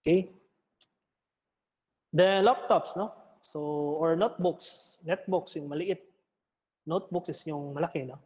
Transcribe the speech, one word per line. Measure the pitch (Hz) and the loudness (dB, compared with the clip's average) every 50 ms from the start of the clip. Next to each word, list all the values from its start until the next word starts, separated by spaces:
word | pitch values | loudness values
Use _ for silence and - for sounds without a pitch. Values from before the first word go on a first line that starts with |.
| _ | _
Okay? | 156 170 190 185 - - _ _ _ _ _ _ _ _ _ _ _ _ _ _ _ _ _ _ _ _ _ _ _ _ _ _ _ _ _ _ _ _ _ _ _ - | 4 2 2 2 -2 -14 _ _ _ _ _ _ _ _ _ _ _ _ _ _ _ _ _ _ _ _ _ _ _ _ _ _ _ _ _ _ _ _ _ _ _ 4
Then, | 156 180 190 196 196 190 | 6 6 6 6 6 6
laptops, | 226 254 - - - 220 - - - - | 4 4 2 2 2 2 2 2 -2 -6
no? | 175 202 220 - - - - _ _ | -6 -6 -6 -8 -18 -20 -20 _ _
So, | - - - 151 147 147 151 147 147 147 151 | -20 -12 -10 -8 -6 -4 -4 -2 -2 -2 -2
or | 151 165 165 165 | 0 2 2 4
notebooks. | 170 208 233 - - 180 175 - - - - - - - - - _ | 4 2 0 0 0 -2 -2 -2 -2 -14 -20 -20 -20 -20 -20 -20 _
Netbooks, | - 160 185 190 - - 185 175 - - - | -4 -4 -4 -4 -2 -2 -2 -2 -2 -4 -10
yung | 160 147 143 143 | -10 -8 -6 -6
maliit. | 151 175 196 180 175 - _ _ _ _ _ _ _ _ _ _ _ _ _ _ _ _ | -4 -2 -4 -4 -6 -8 _ _ _ _ _ _ _ _ _ _ _ _ _ _ _ _
Notebooks | 151 165 190 156 - 175 175 175 - 147 | -4 -4 -4 -4 -4 -6 -6 -6 -6 -12
is | - - 160 | -10 -8 -8
yung | 151 143 143 143 139 | -8 -8 -8 -8 -4
malaki, | 143 170 - - 151 131 | -4 -4 -4 -4 -6 -8
no? | 127 131 - _ | -8 -12 -16 _